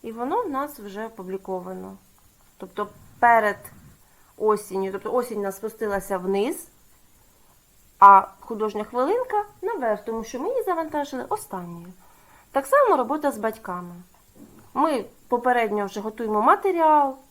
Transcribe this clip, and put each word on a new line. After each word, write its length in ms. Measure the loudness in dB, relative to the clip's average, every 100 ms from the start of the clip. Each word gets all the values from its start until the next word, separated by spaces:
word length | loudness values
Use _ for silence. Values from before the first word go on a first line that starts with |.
І 100 | -12
воно 320 | -8 -4 -2
в 60 | -2
нас 300 | -4 -6 -10
вже 260 | -14 -10 -12
опубліковано. 920 | -12 -10 -10 -6 -8 -8 -12 -14 -18 _ _ _ _ _ _
Тобто 320 | -14 -8 -10 -10 -20 2
перед 380 | 4 6 2 -4 -14 -20 -20 -20 _ _ _ -2
осінню, 540 | 0 0 -2 -6 -4
тобто 220 | -6 -4
осінь 260 | -4 -4 -6
у 20 |
нас 140 | -6 -6
спустилася 640 | -12 -6 -4 -4 -4 -4
вниз, 500 | -2 0 -2 -4 -14 _ _ _ _ _ _ _ _ _ _ _ _ _
а 280 | 10 10 6 -14
художня 440 | -12 -6 -4 -4
хвилинка 640 | -6 -2 0 0 0 -4 -4 -8
наверх, 440 | -6 -2 -2 -2 -4
тому 180 | -8
що 160 | -8 -6
ми 100 | -4
її 140 | -2
завантажили 600 | -2 -4 -4 -6 -6 -8 -6
останньою. 640 | -8 -8 -12 -12 -14 -18 -20 -20 _ _ -20 _
Так 140 | -6 2
само 320 | 4 4 2
робота 340 | 0 -2 -2
з 60 | -2
батьками. 580 | -6 -6 -12 -12 -12 -18 -20 _ _ -20 -20 -20 -10
Ми 320 | 0 0 0 -6 -18 -4
попередньо 580 | 0 2 2 0 -2 -4
вже 140 | -6
готуємо 420 | -10 -8 -2 2
матеріал 760 | 4 4 2 2 6 6 4 -2 _